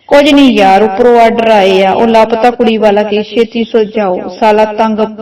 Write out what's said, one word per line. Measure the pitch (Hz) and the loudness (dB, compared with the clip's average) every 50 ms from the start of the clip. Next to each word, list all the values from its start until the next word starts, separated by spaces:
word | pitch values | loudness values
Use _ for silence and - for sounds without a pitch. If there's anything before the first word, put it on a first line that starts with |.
| _ | _
"ਕੁਝ | - - 285 285 302 294 | 0 0 2 2 4 4
ਨਹੀਂ | 285 277 262 226 | 4 4 2 2
ਯਾਰ, | 208 196 190 190 196 208 | 2 2 2 2 2 2
ਉੱਪਰੋਂ | 220 190 196 247 247 240 233 | 0 0 0 0 2 4 4
ਆਰਡਰ | 226 226 220 214 226 226 | 2 2 0 0 0 0
ਆਏ | 220 208 190 196 190 190 196 | 2 2 2 2 2 0 0
ਆ, | 190 196 | 0 0
ਉਹ | - 233 | 0 0
ਲਾਪਤਾ | 233 226 220 220 220 233 220 226 247 | 0 2 2 0 0 -2 -2 -2 -2
ਕੁੜੀ | 240 - 240 220 226 | 0 0 -2 -2 0
ਵਾਲਾ | 220 214 214 202 208 208 | 0 0 0 0 0 -2
ਕੇਸ | 214 208 208 208 | -2 -4 -6 -6
ਛੇਤੀ | 208 214 240 233 220 - 233 226 | -4 -4 -4 -4 -2 -4 -6 -6
ਸੁਲਝਾਓ, | 214 - 233 214 208 214 220 208 190 180 180 - - | -2 -2 -2 -2 -2 -4 -6 -4 -4 -4 -6 -8 -12
ਸਾਲਾ | 180 - - 214 208 214 220 | -8 -2 -2 0 2 2 0
ਤੰਗ | 214 214 214 226 220 220 208 220 208 214 214 | -2 -2 -2 -2 -2 -2 -4 -4 -6 -6 -12